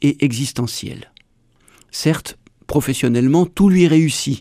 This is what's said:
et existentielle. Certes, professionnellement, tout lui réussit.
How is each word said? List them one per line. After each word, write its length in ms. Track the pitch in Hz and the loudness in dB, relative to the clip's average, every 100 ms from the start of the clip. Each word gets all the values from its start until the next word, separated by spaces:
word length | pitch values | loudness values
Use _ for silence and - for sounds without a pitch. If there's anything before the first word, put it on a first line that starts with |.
et 220 | 143 143 | -2 0
existentielle. 880 | 143 117 139 - 117 - - - - _ _ _ _ _ _ _ _ | -2 -2 -6 -4 -6 -8 -12 -14 -20 _ _ _ _ _ _ _ _
Certes, 480 | - - - - - _ _ - | -4 -2 -2 -6 -20 _ _ -4
professionnellement, 760 | 147 135 131 123 120 131 165 | -4 -2 -2 0 2 2 2
tout 240 | 175 - 196 | 0 2 4
lui 200 | 185 170 | 4 4
réussit. 520 | 160 160 - 143 127 | 4 2 -2 -6 -8